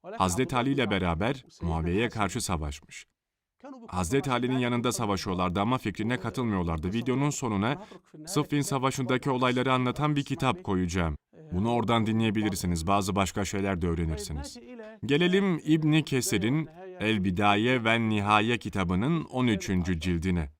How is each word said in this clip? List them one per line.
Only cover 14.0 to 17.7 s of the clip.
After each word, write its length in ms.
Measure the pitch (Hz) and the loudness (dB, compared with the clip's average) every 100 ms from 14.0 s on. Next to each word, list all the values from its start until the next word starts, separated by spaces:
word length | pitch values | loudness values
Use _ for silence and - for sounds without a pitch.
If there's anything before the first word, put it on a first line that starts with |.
| 80 80 - 73 73 - - 247 220 220 | -2 -4 -6 -8 -10 -14 -16 -16 -16 -10
Gelelim 560 | - 147 180 190 196 165 | 0 2 4 4 4 0
İbni 400 | - 160 156 156 | 2 4 4 2
Kesir'in 640 | 151 135 120 107 107 147 156 - - - | 2 0 2 0 2 0 -2 -12 -18 -4
El 240 | 104 110 | 0 2
Bidaye 600 | 95 90 104 104 117 | 2 2 4 4 4